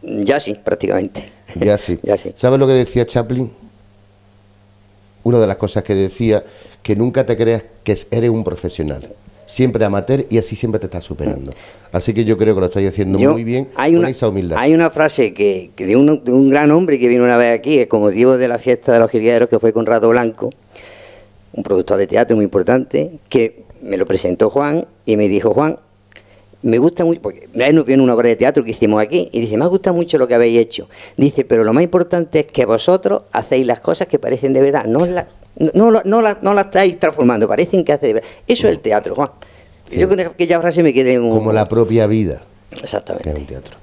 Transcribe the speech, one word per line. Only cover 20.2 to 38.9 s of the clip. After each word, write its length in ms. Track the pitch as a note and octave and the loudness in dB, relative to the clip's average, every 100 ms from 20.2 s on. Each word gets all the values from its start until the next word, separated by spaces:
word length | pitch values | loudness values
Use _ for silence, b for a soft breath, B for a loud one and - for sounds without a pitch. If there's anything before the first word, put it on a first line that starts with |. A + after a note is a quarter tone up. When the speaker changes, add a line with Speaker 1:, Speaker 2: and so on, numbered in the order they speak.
| A#2 A2 A2 - _ B B B B B B B _ | 0 -4 -10 -10 _ B B B B B B B _
Speaker 1:
un 100 | - | -12
productor 340 | - F#2+ F#2 G2 | -4 -2 0 -2
de 80 | G2 | 0
teatro 300 | G#2+ A#2+ A2+ | 0 2 2
muy 100 | G2+ | 2
importante, 680 | G2+ E2+ B2+ B2+ - D#3 D#3+ _ | 0 0 0 0 -4 -4 -10 _
que 340 | C3+ A2+ - - - | -2 -2 -4 -20 -20
me 160 | - G2 | -8 -4
lo 80 | - | -2
presentó 460 | A#2 F#2 F2+ A2 | -2 -2 0 0
Juan 340 | C#3 D3 D#3 - _ - | 0 -2 -4 -6 _ -4
y 100 | G#2+ | 0
me 100 | G#2 | 2
dijo, 260 | G2+ A2+ | 0 0
"Juan, 260 | A2+ D3+ - _ _ _ b b b b _ | 0 0 -4 _ _ _ b b b b _
me 140 | A#2 A2+ | -2 2
gusta 260 | D3+ E3+ E3+ | 2 0 -2
mucho", 160 | E3+ | -2
porque 260 | G#2 F#2 - | -6 -12 -14
él 220 | - B2+ D#3+ | -2 2 4
nos 100 | B2 | 4
vio 80 | C3+ | 4
en 60 | |
una 120 | C3 | 4
obra 140 | A#2 A#2+ | 2 2
de 80 | A2+ | 2
teatro 280 | B2 C#3+ | 2 0
que 80 | A2+ | -2
hicimos 300 | A2 G#2+ G#2+ | -2 0 0
aquí, 280 | G#2+ E3+ - | 0 -2 -4
y 80 | A#2 | -6
dice, 160 | A#2 G#2+ | -4 -2
"Me 80 | |
ha 40 | D#3+ | 0
gustado 280 | F#3 F#3 F3 | 0 0 -2
mucho 220 | E3+ D#3 | 0 0
lo 100 | B2+ | 2
que 80 | A#2+ | 2
habéis 240 | A#2+ A#2 | 4 2
hecho". 300 | A2+ - - B B B | 0 -4 -16 B B B
Dice, 300 | C#3 C#3+ B2+ | 0 0 0
"Pero 180 | A2+ | 2
lo 80 | A2 | 2
más 120 | B2 | 2
importante 560 | F3 F3+ E3+ F3 E3 D#3+ | 2 0 0 -2 -2 -4
es 40 | D3 | -2
que 180 | - A2+ | -2 0
vosotros 560 | A2+ F3+ F#3 F#3+ G#3 - | 0 2 0 0 -4 -4
hacéis 340 | - - C3 B2+ | -8 -2 0 0
las 140 | A#2 | -2
cosas 280 | - E3 - | -2 -4 -2
que 100 | C#3+ | -2
parecen 320 | A#2 C3 C3+ | -2 -4 0
de 100 | C3 | 2
verdad, 220 | C#3 C#3+ A2 | 2 0 0
no 200 | B2 F3 | 0 0
la, 220 | F3+ F3 - - - D#3 | -2 -8 -16 -20 -4 0
no, 180 | - A3+ | 2 4
no, 100 | A3 | 4
no 180 | G3 A3 | 2 0
la, 180 | A3 G3+ | 0 0
no 120 | F#3+ | 0
la 80 | G3+ | 0
estáis 380 | G3 F3+ G3 F3 | 0 2 0 0
transformando, 480 | E3 D#3 B2 A#2 G#2+ | -4 2 0 2 0
parecen 380 | G#2+ F3 F#3+ E3 | 0 0 0 0
que 80 | |
hace 140 | D3 C3+ | 0 0
de 60 | A2 | -2
verdad". 140 | B B - | B B -4
Eso 200 | A#3+ G#3+ | 0 2
es 60 | |
el 60 | D#3+ | 0
teatro, 340 | - | 0